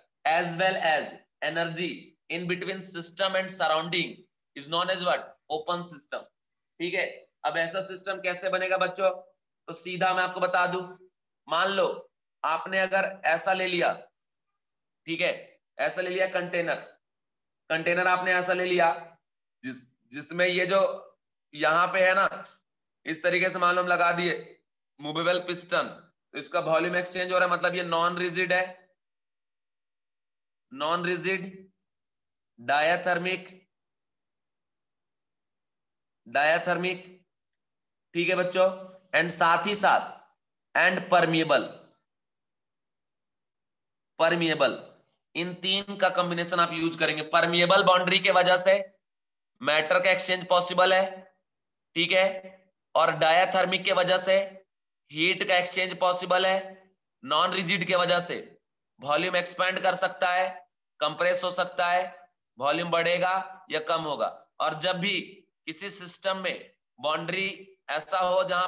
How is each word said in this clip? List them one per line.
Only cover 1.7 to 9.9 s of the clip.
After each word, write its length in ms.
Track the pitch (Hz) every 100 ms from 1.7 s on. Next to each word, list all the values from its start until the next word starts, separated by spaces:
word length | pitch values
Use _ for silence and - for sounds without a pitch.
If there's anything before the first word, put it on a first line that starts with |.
| 165 175 123 - _ -
in 160 | 165 175
between 340 | 180 180 190
system 520 | - 170 170 - 190 190
and 160 | 190
surrounding 600 | - 160 156 165 175 123 - _ _ _ -
is 140 | 139
known 200 | 170 180
as 140 | 185
what? 200 | 180 147 - - -
Open 360 | 156 170 175 175
system, 340 | 151 - 120 - _ _ _ _ -
ठीक 140 | 175
है। 120 | 180 160 - - _ 151
अब 120 | 156
ऐसा 240 | 165 190
सिस्टम 380 | 190 185 196 190
कैसे 280 | 185 180 196
बनेगा 280 | 185 185 190
बच्चों? 320 | 180 180 190 185 - _ _ _ -
तो 60 |
सीधा 400 | 165 180